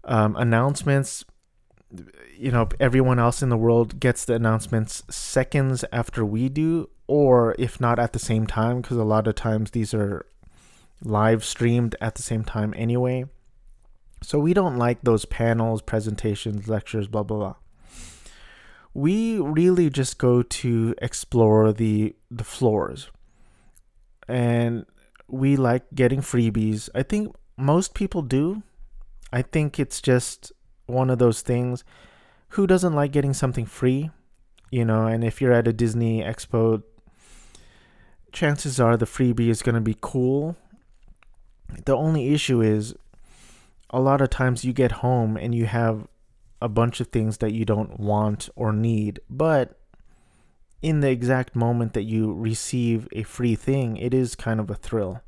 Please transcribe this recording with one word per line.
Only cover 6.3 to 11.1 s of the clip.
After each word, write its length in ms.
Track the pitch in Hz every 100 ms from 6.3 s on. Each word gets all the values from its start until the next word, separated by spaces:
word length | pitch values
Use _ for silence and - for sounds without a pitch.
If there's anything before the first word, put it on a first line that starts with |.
| 107 131
do, 420 | 143 160 165 - - -
or 480 | 147 143 123 117 -
if 240 | 123 -
not 180 | 120 120
at 140 | 117
the 60 | 120
same 280 | - 110 110
time, 340 | 117 113 123
'cause 160 | 120 120
a 60 |
lot 240 | 107 107 110
of 80 | 104
times 360 | 113 110 107
these 220 | 117 107
are 320 | 110 101 95 - _ - - _ _ _ -
live 400 | -